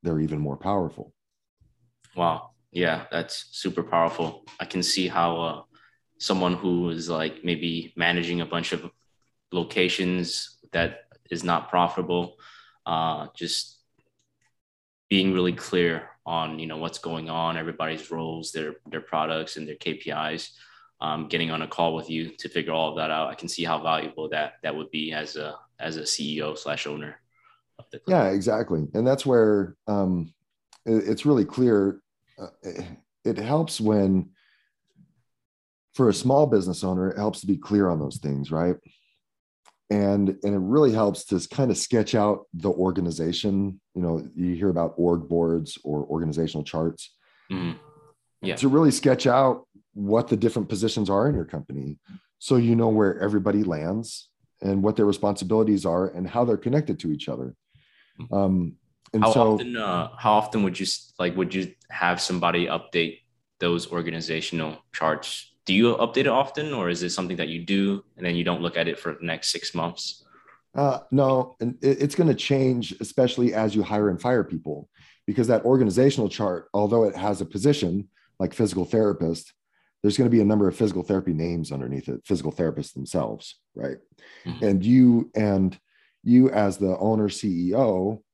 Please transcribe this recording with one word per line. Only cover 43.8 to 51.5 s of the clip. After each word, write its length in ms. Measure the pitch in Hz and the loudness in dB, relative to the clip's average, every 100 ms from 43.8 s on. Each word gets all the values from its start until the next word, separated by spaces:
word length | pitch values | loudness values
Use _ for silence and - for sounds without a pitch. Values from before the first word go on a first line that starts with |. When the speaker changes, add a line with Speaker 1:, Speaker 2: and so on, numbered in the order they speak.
| _ | _
Speaker 1:
You 80 | - | -4
know, 260 | 87 82 - | -2 -2 -6
you 220 | - 90 85 | -6 -4 0
hear 140 | 98 | 0
about 240 | 85 82 - | 0 -2 0
org 320 | 87 85 78 | 2 2 0
boards 500 | 85 82 82 78 - | 0 2 0 -4 -12
or 220 | - 73 71 | -6 -6 -4
organizational 580 | 78 82 76 82 78 | -4 -4 -2 -2 -4
charts. 500 | 73 78 82 80 - _ _ _ _ | -6 -4 -4 -4 -18 _ _ _ _
Speaker 2:
Mm-hmm. 260 | 95 87 80 - - - _ _ _ | -6 -6 -8 -16 -20 -20 _ _ _
Yeah. 140 | 95 - | -6 0
Speaker 1:
To 140 | 135 | 2
really 220 | 139 160 | 6 4
sketch 360 | - 147 123 139 | 4 2 4 4
out 400 | 123 135 120 - _ _ | 4 4 2 -6 _ _
what 360 | 104 101 110 120 | -6 2 2 2
the 80 | 110 | 2
different 320 | 113 120 98 | 2 0 -4
positions 400 | 104 110 - 98 | -2 -2 0 0
are 180 | 98 127 | 2 2
in 80 | 135 | 0
your 100 | |
company, 540 | 76 | -4